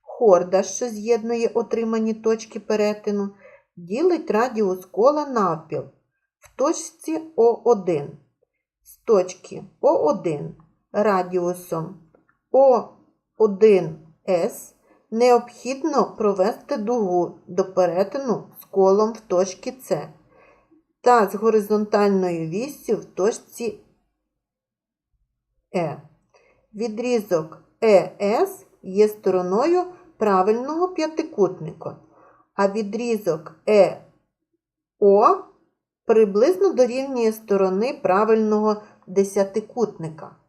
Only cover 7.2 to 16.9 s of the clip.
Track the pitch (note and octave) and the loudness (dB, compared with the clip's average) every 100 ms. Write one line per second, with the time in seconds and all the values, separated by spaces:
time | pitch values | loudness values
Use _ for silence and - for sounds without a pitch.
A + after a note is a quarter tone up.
7.2 | - - A#3 A3+ A#3+ G#3+ F3+ D#3 C#3+ - | -6 0 2 2 0 0 0 -4 -6 -16
8.2 | _ _ _ _ _ _ _ _ - G3+ | _ _ _ _ _ _ _ _ 2 2
9.2 | F3+ - - F#3+ - _ C4+ D#4+ D4+ G#3+ | 2 -8 -16 -16 -16 _ 0 2 0 0
10.2 | F3 D3 D#3+ - _ _ _ - G#3+ F#3+ | -4 -6 -8 -14 _ _ _ -2 0 0
11.2 | F3+ F3+ F3 F3+ - E3 D#3+ F#3+ _ _ | -2 -4 -4 -6 -8 -8 -8 -14 _ _
12.2 | _ _ _ B3+ C4+ A#3+ - _ _ _ | _ _ _ 4 6 4 -2 _ _ _
13.2 | _ - G#3+ F#3+ A3 F#3+ D#3+ - - _ | _ 0 0 4 4 4 2 -10 -20 _
14.2 | - F3 G3+ - - _ _ _ _ A3+ | -4 -2 -2 -6 -20 _ _ _ _ 0
15.2 | B3 A#3+ A#3 - A#3+ C4+ D#4+ C#4 F#3+ - | 4 4 2 -14 -10 -6 -2 0 -2 0
16.2 | G#3 F#3 G3 - - C#4+ G#3 | -2 2 0 -2 -8 -6 -2